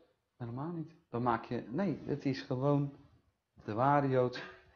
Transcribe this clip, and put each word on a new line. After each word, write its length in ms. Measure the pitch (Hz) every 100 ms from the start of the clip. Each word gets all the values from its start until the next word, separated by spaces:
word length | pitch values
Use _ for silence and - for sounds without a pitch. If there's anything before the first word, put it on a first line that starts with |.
| _ _ _ -
Helemaal 340 | 117 123 160
niet. 240 | 170 156 - _
Dan 140 | 117
maak 220 | 123 117 -
je, 180 | 120 98
nee, 300 | 139 196 127 -
het 200 | 143 139
is 160 | 127
gewoon 520 | - 127 143 143 143 - - _ _ _ _ -
de 100 | -
ware 360 | 107 135 147 139
Jood. 340 | 131 123 - - - _